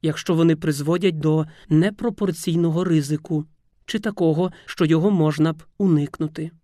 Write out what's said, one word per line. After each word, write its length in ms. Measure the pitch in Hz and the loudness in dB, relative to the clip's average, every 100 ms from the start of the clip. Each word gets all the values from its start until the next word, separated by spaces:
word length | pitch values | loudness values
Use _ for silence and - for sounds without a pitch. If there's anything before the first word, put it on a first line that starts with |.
якщо 320 | 160 151 - | -4 -4 -2
вони 220 | 165 165 160 | 2 4 2
призводять 640 | 160 143 147 170 190 160 | -2 -2 -2 0 0 0
до 280 | 156 156 156 - - | 0 0 -2 -10 0
непропорційного 1160 | 156 185 208 240 220 196 165 - 165 170 160 | 2 2 -2 -6 -4 -4 -4 -4 0 0 -2
ризику 600 | 185 160 143 151 - 156 151 _ _ _ - | 0 0 0 -4 -2 -6 -6 _ _ _ -8
чи 120 | 220 | -4
такого, 540 | 214 202 165 151 180 - - | -4 0 0 2 -2 -6 -18
що 180 | - | -2
його 260 | 160 160 190 | 2 2 2
можна 420 | 196 156 147 156 | 2 2 2 0
б 100 | 160 - _ | 0 -12 _
уникнути. 720 | 196 156 143 - 156 156 160 _ | 2 2 0 -4 -8 -6 -12 _